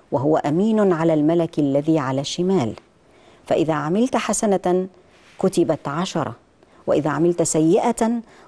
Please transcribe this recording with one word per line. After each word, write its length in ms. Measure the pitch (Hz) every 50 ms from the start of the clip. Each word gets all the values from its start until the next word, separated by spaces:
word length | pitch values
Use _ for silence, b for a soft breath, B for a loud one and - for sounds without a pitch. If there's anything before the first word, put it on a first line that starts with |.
| b b
وهو 260 | - 135 131 151 156 151
أمين 560 | - - 151 170 202 226 220 214 208 190 175
على 200 | 156 165 165 160
الملك 460 | 156 147 156 170 175 165 160 - -
الذي 400 | 147 139 135 143 147 160 160 160
على 220 | 135 131 131 135
الشمال، 520 | 139 - - - 180 185 196 180 127 110 104 - - _ _ b b b b b b b b b b
فإذا 280 | - - - 165 151 160
عملت 440 | 147 143 151 175 208 240 262 - 233
حسنة 680 | - - 214 - - 214 196 185 - 180 175 185 185 190 b b b b b b b b b -
كتبت 480 | - 190 190 180 165 120 - - - 143
عشرة، 480 | 139 160 185 - - 170 135 110 123 - _ _ _ b b b b b b -
وإذا 220 | - 151 143 160
عملت 340 | 143 143 165 175 175 - 165
سيئة"، 760 | - - 160 156 160 180 226 - 240 233 - 226 226 240 233 220 B B B B